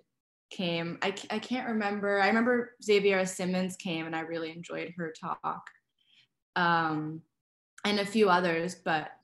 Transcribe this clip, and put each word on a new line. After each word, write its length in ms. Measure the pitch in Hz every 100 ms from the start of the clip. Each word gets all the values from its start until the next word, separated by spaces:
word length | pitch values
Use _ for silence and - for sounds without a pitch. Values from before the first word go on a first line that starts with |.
| _ _ _ _ _
came. 480 | - 175 170 170 -
I 120 | 196
c-, 140 | 196 -
I 80 | 214
can't 280 | - 254 240
remember. 520 | 220 202 208 202 202
I 80 | 196
remember 480 | 226 233 240 240 -
Xaviera 460 | 214 202 196 190 185
Simmons 480 | - 180 185 185 180
came 300 | 185 160 165
and 100 | 165
I 40 |
really 300 | 160 165 160
enjoyed 420 | 165 170 160 165 175
her 140 | 160
talk. 520 | - 165 156 156 156 - - _ _ _ _ _ _ _ 180
Um, 640 | 175 165 160 156 156 160 - _ _ _ _ -
and 160 | 208 208
a 60 | 196
few 240 | 220 202
others, 460 | 185 180 165 175 -
but 360 | 180 156 147 -